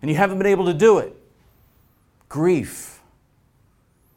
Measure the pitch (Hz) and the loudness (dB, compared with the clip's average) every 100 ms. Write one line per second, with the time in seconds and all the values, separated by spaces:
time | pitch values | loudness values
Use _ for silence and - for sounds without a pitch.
0 | 143 151 196 190 202 196 180 156 220 185 | -4 0 0 0 0 0 0 2 4 4
1 | - - _ _ _ _ _ _ _ _ | 0 -10 _ _ _ _ _ _ _ _
2 | _ _ _ 139 170 165 98 - - - | _ _ _ -2 0 0 -2 -10 -18 -20
3 | _ _ _ _ _ _ _ _ _ _ | _ _ _ _ _ _ _ _ _ _
4 | _ | _